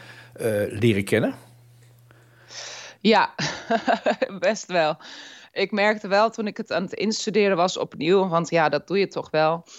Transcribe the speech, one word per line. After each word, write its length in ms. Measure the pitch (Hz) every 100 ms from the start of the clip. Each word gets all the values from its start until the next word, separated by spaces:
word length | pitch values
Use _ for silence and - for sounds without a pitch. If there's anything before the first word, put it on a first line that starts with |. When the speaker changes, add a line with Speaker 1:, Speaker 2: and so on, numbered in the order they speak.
| - - -
Speaker 1:
eh, 180 | - 120 104 101
leren 340 | 98 117 101
kennen? 440 | - 110 254 - - - _ _ _ _ _ _ _ _ - - - - - -
Speaker 2:
Ja, 340 | 214 202 - - 147 - - 226 -
<laughs> 540 | 226 - - - 190
best 260 | 185 220 -
wel. 320 | 180 156 160 - - - - -
Ik 200 | - 196
merkte 360 | 208 208 214 196
wel 220 | 196 220
toen 180 | 226 208
ik 100 | 202
het 140 | 220
aan 120 | 170
het 100 | 185
instuderen 640 | - 208 214 220 214 202 170
was 200 | 180 -
opnieuw, 500 | - - 156 196 185
want 220 | 165 165
ja, 200 | 165 151
dat 180 | 147 -
doe 120 | 196
je 80 | 190
toch 220 | 147 -
wel. 360 | 156 156 170 -